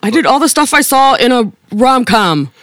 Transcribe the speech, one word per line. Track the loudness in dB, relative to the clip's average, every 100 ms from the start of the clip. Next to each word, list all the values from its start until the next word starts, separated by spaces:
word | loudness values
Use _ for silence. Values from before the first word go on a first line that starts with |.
"I | -2
did | -2
all | 0 0
the | 0
stuff | 0 0
I | 0
saw | 0 2 2 2
in | 0
a | 0 -2 -8 _
rom-com." | -2 0 0 0 0 0 -2 -6 _